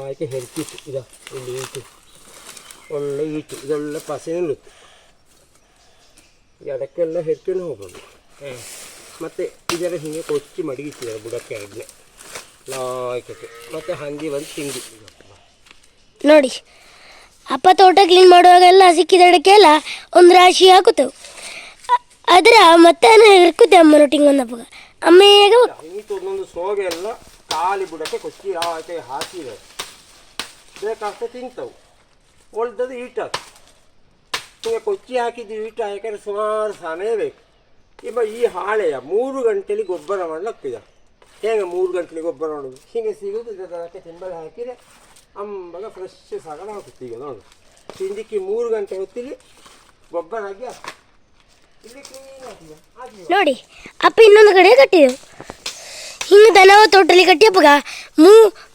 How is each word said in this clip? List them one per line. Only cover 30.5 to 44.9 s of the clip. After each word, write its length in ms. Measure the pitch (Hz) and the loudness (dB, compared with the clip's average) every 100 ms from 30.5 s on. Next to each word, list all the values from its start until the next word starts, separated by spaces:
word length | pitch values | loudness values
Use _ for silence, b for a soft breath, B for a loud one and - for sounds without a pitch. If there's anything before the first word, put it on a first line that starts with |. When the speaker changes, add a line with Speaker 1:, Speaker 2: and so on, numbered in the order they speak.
| _ _ - | _ _ -14
Speaker 1:
ಬೇಕಾಗ್ತದೆ 480 | 208 214 208 196 233 | -12 -12 -12 -14 -16
ತಿಂತವು, 440 | 247 254 170 123 - _ _ _ _ _ _ _ 214 | -16 -18 -18 -20 -20 _ _ _ _ _ _ _ -10
ಒಳ್ದದು 340 | 240 226 254 247 | -10 -8 -12 -12
ಈಟಾಗ್ತದೆ. 400 | 247 - 190 - - _ _ _ _ _ _ _ _ - - _ | -16 -14 -12 -14 -18 _ _ _ _ _ _ _ _ -16 -16 _
ಹಿಂಗೆ 180 | 226 226 | -10 -8
ಕೊಚ್ಚಿ 340 | 214 196 - 254 | -8 -10 -8 -8
ಹಾಕಿದ್ದು 360 | 233 240 208 214 220 | -8 -10 -14 -14 -12
ಈಟ 140 | 214 | -10
ಯಾಕಂದ್ರೆ 400 | 208 202 214 202 | -10 -10 -14 -14
ಸುಮಾರು 480 | 208 202 214 214 214 | -12 -8 -6 -6 -8
ಸಮಯ 380 | 196 170 165 208 220 | -10 -14 -10 -8 -6
ಬೇಕು. 240 | 147 - _ _ _ _ _ _ - | -8 -12 _ _ _ _ _ _ -14
ಇವ 100 | 226 214 233 | -8 -8 -4
ಈ 40 | 226 | -6
ಹಾಳೆಯ 400 | 180 190 220 175 135 131 | -6 -6 -4 -4 -6 -6
ಮೂರು 260 | 202 262 269 | -6 -6 -6
ಗಂಟೆಲಿ 420 | 226 196 196 208 190 | -6 -6 -8 -10 -8
ಗೊಬ್ಬರ 280 | 175 151 196 170 | -12 -10 -10 -10
ಮಾಡ್ಲಿಕ್ಕಿದೆ. 540 | 160 214 220 139 110 - _ _ _ _ _ | -12 -14 -14 -14 -16 -18 _ _ _ _ _
ಹೇಗೆ 220 | 214 220 180 | -6 -6 -6
ಮೂರು 160 | 180 185 | -6 -6
ಗಂಟೆಲಿ 300 | 180 160 160 165 | -6 -10 -12 -12
ಗೊಬ್ಬರ 200 | 135 156 | -10 -12
ಮಾಡೋದು? 240 | 151 131 131 _ | -12 -16 -20 _
ಹಿಂಗೆ 200 | 233 220 196 | -10 -10 -10
ಸಿಗುದು, 280 | 202 214 233 | -12 -14 -14
ಇದರ 120 | 190 180 | -16 -16
ದಳಕ್ಕೆ 280 | 170 170 190 | -16 -16 -20
ತಿಂಬಲ್ಲಿ 360 | 170 170 185 165 | -20 -20 -18 -16
ಹಾಕಿದ್ರೆ 380 | 156 220 247 240 _ | -18 -18 -18 -18 _